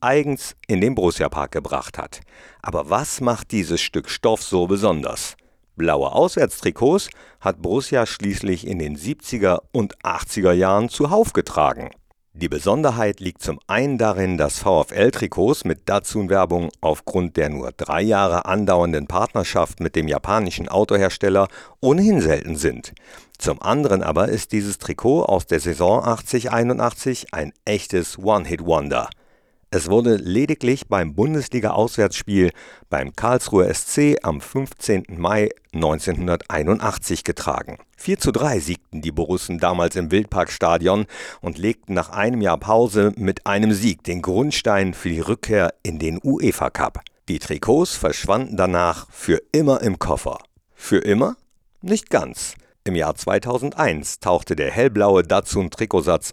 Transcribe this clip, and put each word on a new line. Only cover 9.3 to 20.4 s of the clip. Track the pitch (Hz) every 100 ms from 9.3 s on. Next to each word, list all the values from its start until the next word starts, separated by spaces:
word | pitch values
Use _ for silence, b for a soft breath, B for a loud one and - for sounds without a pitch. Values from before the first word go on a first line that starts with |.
| 120 95 87 -
und | 127 98 -
achtziger | 92 85 - - 92
Jahren | 90 92 101 120
zuhauf | - 147 208 226
getragen. | - - - 69 123 123 - _ _ _
Die | 80 85
Besonderheit | 73 90 127 151 117 104 98
liegt | 92 -
zum | - 76 -
einen | 104 143 123
darin, | 110 95 92 85
dass | 73 -
V-F-L-Trikots | 101 85 71 - 117 - 104 - 104 151
mit | 90 80 -
Datsun-Werbung | 101 - 110 92 98 87 87 85 -
aufgrund | 82 76 - 92 87 80
der | 76
nur | 71 64
drei | - - 78
Jahre | 107 98 98 87
andauernden | - 98 95 90 87 78 71
Partnerschaft | 92 113 110 87 95 82 -
mit | 82 -
dem | 78
japanischen | 71 - 107